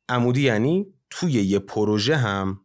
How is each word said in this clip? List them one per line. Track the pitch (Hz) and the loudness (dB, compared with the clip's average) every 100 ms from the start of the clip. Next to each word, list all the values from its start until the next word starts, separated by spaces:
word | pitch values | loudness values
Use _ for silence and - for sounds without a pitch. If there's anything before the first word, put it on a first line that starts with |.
| - | -4
عمودی | 123 120 127 | 0 0 2
یعنی | 139 107 123 180 202 - _ | 2 2 2 0 -4 -12 _
توی | - 180 | -6 0
یه | 123 98 98 | 0 2 0
پروژه | 98 110 107 107 107 156 | -2 -2 0 0 0 0
هم، | 113 98 95 98 | 0 -2 -4 -6